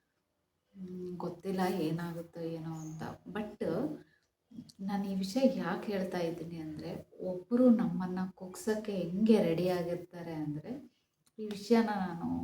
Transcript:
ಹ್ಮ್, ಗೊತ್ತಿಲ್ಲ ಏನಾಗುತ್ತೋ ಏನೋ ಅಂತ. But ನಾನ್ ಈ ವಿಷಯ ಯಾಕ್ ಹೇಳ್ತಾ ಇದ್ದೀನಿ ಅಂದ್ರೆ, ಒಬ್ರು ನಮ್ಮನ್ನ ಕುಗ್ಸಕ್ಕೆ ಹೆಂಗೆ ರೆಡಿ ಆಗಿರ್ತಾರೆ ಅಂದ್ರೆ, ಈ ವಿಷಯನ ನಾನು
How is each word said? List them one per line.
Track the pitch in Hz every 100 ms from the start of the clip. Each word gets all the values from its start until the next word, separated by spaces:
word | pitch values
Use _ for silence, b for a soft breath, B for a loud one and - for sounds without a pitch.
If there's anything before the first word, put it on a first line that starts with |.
| b b _ _ _ _ _ 196
ಹ್ಮ್, | 180 185 180 175
ಗೊತ್ತಿಲ್ಲ | 175 - 196 185 185
ಏನಾಗುತ್ತೋ | 185 160 170 170 165 - 170
ಏನೋ | 165 165 160 160
ಅಂತ. | 160 160 165 - -
But | 202 214 - 180 180 302 - B B B _ _ - - -
ನಾನ್ | 190 196 196
ಈ | 190
ವಿಷಯ | 190 262 254 185
ಯಾಕ್ | 170 202 226
ಹೇಳ್ತಾ | 190 190 180
ಇದ್ದೀನಿ | 165 170 165 165
ಅಂದ್ರೆ, | 156 151 165 208 - -
ಒಬ್ರು | 185 180 - 240 254
ನಮ್ಮನ್ನ | 208 175 180 180 185 185 -
ಕುಗ್ಸಕ್ಕೆ | 185 - 220 214 208
ಹೆಂಗೆ | 190 165 185 220 208
ರೆಡಿ | 165 165 180
ಆಗಿರ್ತಾರೆ | 180 170 170 - 175 165
ಅಂದ್ರೆ, | 156 147 151 196 277 - _ _ _ _ -
ಈ | 214
ವಿಷಯನ | 196 - 226 214
ನಾನು | 202 180 170 170 170